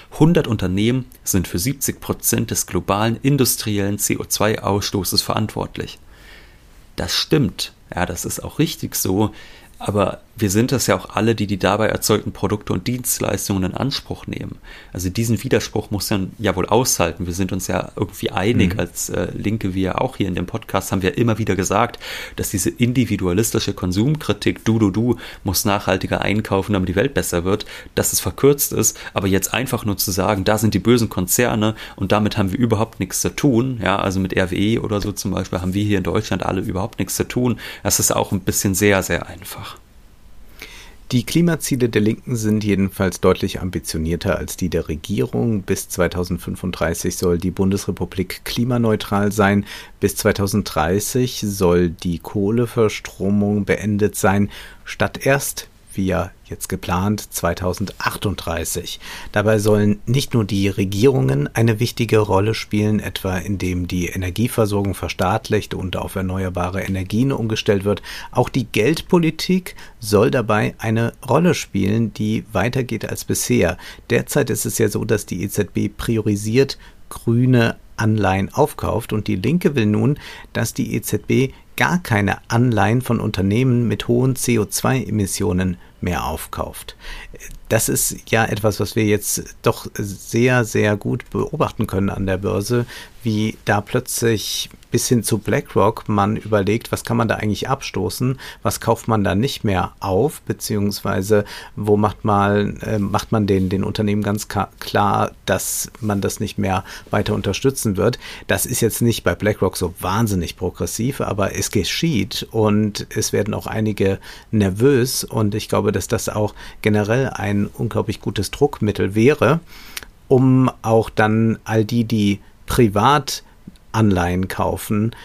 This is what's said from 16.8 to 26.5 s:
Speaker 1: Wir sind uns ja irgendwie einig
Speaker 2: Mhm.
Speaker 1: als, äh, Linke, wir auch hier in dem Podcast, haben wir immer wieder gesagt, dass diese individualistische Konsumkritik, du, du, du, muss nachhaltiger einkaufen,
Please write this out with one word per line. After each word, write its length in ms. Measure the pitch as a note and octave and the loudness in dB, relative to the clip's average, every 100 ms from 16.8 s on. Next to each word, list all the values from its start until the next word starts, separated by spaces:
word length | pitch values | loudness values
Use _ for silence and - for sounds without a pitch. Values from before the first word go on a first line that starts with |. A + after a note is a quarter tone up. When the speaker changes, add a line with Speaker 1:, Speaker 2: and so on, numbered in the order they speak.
| C3 - E2+ E2 F2 | 2 2 0 0 -6
Speaker 1:
Wir 80 | |
sind 180 | F2 F#2 | -2 -2
uns 160 | F#2+ - | -2 -2
ja 240 | F#2 - | -4 -4
irgendwie 360 | - - - - | -6 -6 -4 -4
einig 420 | - G2 G#2 F#2+ | 0 2 4 2
Speaker 2:
Mhm. 80 | F#2+ | 0
Speaker 1:
als, 300 | F2+ - - | -4 -6 -6
äh, 180 | F2+ F2+ | -4 -4
Linke, 420 | - G2+ A2 G2 | -4 -2 -2 -2
wir 260 | F#2 F#2 F#2 | -2 -2 0
auch 160 | B2+ - | -2 -2
hier 100 | G2 | -2
in 80 | |
dem 120 | F2+ F2 | -2 -4
Podcast, 440 | A2+ - G2 - | -6 -4 -4 -2
haben 120 | G2 | 0
wir 160 | F#2 - | 0 2
immer 200 | A#2+ G#2 | 0 2
wieder 160 | G#2+ | 0
gesagt, 460 | F#2+ F2+ F#2+ A#2 - - - - | 0 2 2 0 -4 -12 -12 -10
dass 160 | - - | -8 -4
diese 200 | G2 - | -2 -2
individualistische 1040 | - A#2 B2+ A2 G2+ F#2 F2+ A2+ A2+ - | 2 2 2 2 0 2 2 2 0 -2
Konsumkritik, 920 | - F2+ F2+ B2+ D#3 - - A2+ - | -2 -2 2 2 0 -2 0 0 0
du, 160 | - A2 | 0 4
du, 100 | G#2 | 4
du, 280 | G2 A#2+ - - - | 4 0 -2 -4 -8
muss 200 | G#2 F#2 | -4 0
nachhaltiger 560 | G#2+ G2+ - F#2+ - F#2 | 0 0 2 0 0 -2
einkaufen, 520 | - G2+ - | 0 -2 0